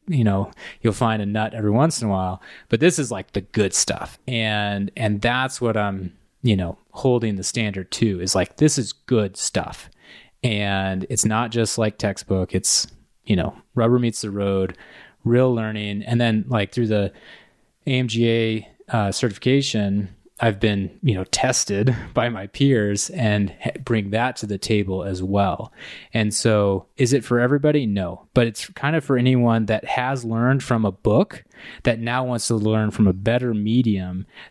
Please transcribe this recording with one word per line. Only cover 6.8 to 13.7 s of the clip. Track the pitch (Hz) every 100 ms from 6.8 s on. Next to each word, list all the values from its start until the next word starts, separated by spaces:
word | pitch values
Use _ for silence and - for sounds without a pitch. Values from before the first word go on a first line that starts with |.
| _
holding | - 131 123 110 98
the |
standard | - 120 107 98 90
to | - 113 90
is, | 92
like, | 95 90 -
this | 151 135
is | 104
good | - - 117 98 -
stuff. | - - 107 - - _ - - _ _
And | 120 104 101 98 95 92 -
it's | 104 113
not | 110 120
just, | 117 110 -
like, | 110 -
textbook. | 104 98 - 95 90 95
It's, | - - - - _ _ -
you | 185
know, | - - _